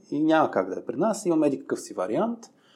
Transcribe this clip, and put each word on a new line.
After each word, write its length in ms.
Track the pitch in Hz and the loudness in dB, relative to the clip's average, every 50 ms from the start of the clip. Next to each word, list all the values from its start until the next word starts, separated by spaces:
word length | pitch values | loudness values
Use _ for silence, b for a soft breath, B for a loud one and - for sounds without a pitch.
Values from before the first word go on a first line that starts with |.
| - - | -10 -6
И 80 | 143 147 | -2 0
няма 320 | 156 156 156 160 139 - | 2 4 4 4 4 4
как 180 | - 98 92 95 | 2 0 0 0
да 100 | - 92 | -4 -8
е 60 | - | -8
при 100 | - 113 | -8 -4
нас. 280 | 127 185 220 196 208 - | -2 0 0 0 -2 0
Имаме 220 | 175 165 156 147 | 0 2 4 2
еди 120 | 147 135 131 | 2 2 0
какъв 200 | - - 123 - | -4 -6 -6 -6
си 140 | - - 101 | -6 -10 -4
вариант. 460 | 98 92 95 113 - 220 233 233 - - - b b b b b | -4 -4 -2 0 -2 -2 -2 -4 -8 -12 -20 b b b b b